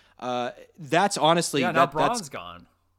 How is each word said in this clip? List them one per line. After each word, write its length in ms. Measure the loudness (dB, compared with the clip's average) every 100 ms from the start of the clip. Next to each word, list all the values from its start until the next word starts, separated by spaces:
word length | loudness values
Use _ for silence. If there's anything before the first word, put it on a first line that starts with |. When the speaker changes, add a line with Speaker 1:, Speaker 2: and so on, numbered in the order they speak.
| _ _
Speaker 1:
uh, 300 | -8 -6 -6 -10 -20 -20
that's 380 | -2 2 2 2
honestly 440 | 4 4 2 -2
Speaker 2:
Yeah, 100 | 0
now 160 | 2 2
Speaker 1:
that, 60 | 2
that's 220 | 0 0
Speaker 2:
Bronn's 80 | -6
gone. 380 | -12 -14 -16 -20 _ _